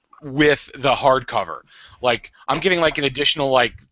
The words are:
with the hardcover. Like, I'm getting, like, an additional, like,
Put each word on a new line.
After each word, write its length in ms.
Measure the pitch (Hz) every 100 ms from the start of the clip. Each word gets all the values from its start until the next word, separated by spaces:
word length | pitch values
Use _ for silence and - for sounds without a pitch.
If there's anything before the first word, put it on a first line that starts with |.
| _ -
with 460 | 147 131 151 139 -
the 180 | 139 135
hardcover. 680 | 120 131 131 120 117 90 78 - - - -
Like, 300 | 123 117 - _ -
I'm 120 | 147
getting, 200 | 185 175
like, 180 | 160 156
an 60 |
additional, 460 | 139 131 143 156 139
like, 240 | 127 120 - _